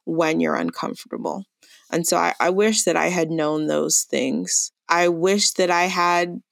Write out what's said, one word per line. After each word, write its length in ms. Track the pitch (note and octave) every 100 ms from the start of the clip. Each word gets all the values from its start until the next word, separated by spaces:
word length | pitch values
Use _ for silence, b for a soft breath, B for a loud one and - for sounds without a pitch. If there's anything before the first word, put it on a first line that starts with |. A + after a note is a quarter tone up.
when 380 | - E3 D#3+ E3
you're 140 | - D3+
uncomfortable. 920 | - - - - - - - - G3 _ b b b
And 180 | E3 E3
so 80 | F3
I, 160 | E3+ -
I 100 | E3+
wish 340 | F#3 G#3+ G#3+
that 120 | - E3
I 120 | E3
had 220 | F3+ E3
known 380 | D#3+ D3+ D#3 D3+
those 340 | D3+ D#3 -
things. 680 | - - C3+ C#3 F3+ - - _ -
I 220 | E3+ F3
wish 420 | E3 F3+ G3+ G3+
that 180 | - F3+
I 140 | F3
had 580 | F3+ F3+ F3 F3 F3 F3 -